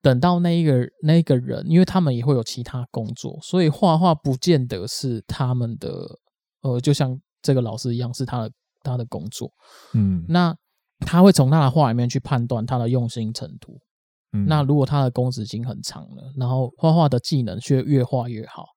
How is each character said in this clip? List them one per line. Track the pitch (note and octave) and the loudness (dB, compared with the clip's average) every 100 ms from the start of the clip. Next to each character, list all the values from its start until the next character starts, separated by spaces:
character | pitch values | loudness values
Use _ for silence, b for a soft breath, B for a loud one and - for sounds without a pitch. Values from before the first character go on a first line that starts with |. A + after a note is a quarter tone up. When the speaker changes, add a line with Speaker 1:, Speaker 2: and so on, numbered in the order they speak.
Speaker 1:
等 | C#3+ B2 | 4 4
到 | F3 F3 | 2 2
那 | F3 E3+ | 2 2
一 | |
个， | D#3+ B2+ B2 _ | 4 2 0 _
那 | D3+ E3 | 2 4
个 | D#3+ C3 | 4 0
人， | B2+ A#2+ - | 0 -8 2
因 | E3 | 4
为 | F#3 | 4
他 | F#3+ | 2
们 | D#3+ A#2+ | 0 0
也 | |
会 | B2+ C3 | 0 0
有 | |
其 | A2+ - | -2 -10
他 | A#2+ B2 B2 | -10 -10 -8
工 | - A2+ A#2+ | -8 -8 -8
作， | - D#3 | -12 -12
所 | - F3+ | -4 0
以 | D#3+ | 2
画 | D3 F#3+ D#3+ | 2 2 4
画 | F3+ | 2
不 | D#3 C#3+ B2+ | 2 -2 -2
见 | - D#3 B2 | 2 2 2
得 | G2+ G#2 | -6 -8
是 | - C3+ A#2 - | -6 -4 -6 -8
他 | - B2+ B2+ | -4 -2 0
们 | A#2+ A2 | -2 -6
的， | - F2+ F2 - _ _ _ _ | -10 -10 -12 -18 _ _ _ _
呃， | C3+ B2 | -4 0
就 | C3 | 0
像 | C#3+ C3+ B2+ _ _ | 2 0 -4 _ _
这 | - | 0
个 | C3 | 0
老 | A#2 A2+ | 0 -6
师 | B2+ A#2+ | -6 -4
一 | |
样， | A#2+ | -6
是 | A#2+ B2+ | -6 -6
他 | B2 | -6
的， | A2 _ _ _ | -8 _ _ _
他 | C#3 B2 | -6 -6
的 | A#2 | -6
工 | - G#2+ | -10 -10
作。 | - A#2+ _ B B B | -12 -14 _ B B B
Speaker 2:
嗯。 | A#2 G2 F2+ E2+ | 0 2 0 0
Speaker 1:
那 | F3 F3 - _ _ _ _ | 0 0 -2 _ _ _ _
他 | - E3+ | 0 6
会 | G3 | 6
从 | - C3 | 6 4
他 | D#3+ | 4
的 | C3+ | 4
画 | D#3 C3+ | 4 2
里 | A#2+ | 2
面 | A#2+ | 0
去 | C3+ | -2
判 | - C3 A#2+ | -2 -2 -2
断 | A#2 A#2 | -4 -2
他 | B2+ | -2
的 | A#2 | 0
用 | B2+ A#2+ | 0 -2
心 | B2 A2 | -4 -8
程 | A2 - - | -8 -14 -16
度。 | - - _ _ _ _ _ | -20 -20 _ _ _ _ _
Speaker 2:
嗯。 | G#2+ G2+ | -2 0
Speaker 1:
那 | D3+ | 2
如 | C3+ D3 | 2 2
果 | C3 | 2
他 | C#3+ | 2
的 | C3 | 0
工 | B2 B2+ | 0 -2
时 | B2 | -4
已 | G#2+ | -8
经 | A2+ B2 | -8 -8
很 | - | -10
长 | - - - - | -12 -14 -18 -18
了， | C3 C#3 | -14 -6
然 | B2 | -2
后 | C3 B2+ _ | -2 -2 _
画 | D#3+ | 2
画 | E3 D3+ | 4 4
的 | B2 | 0
技 | - C#3+ | 0 -2
能 | A2+ F2 | -2 -6
却 | - C3+ | 0 0
越 | C3+ C#3 | 2 0
画 | A#2+ C3 A#2+ | 0 -4 -6
越 | A2 - | -10 -14
好 | - - | -18 -20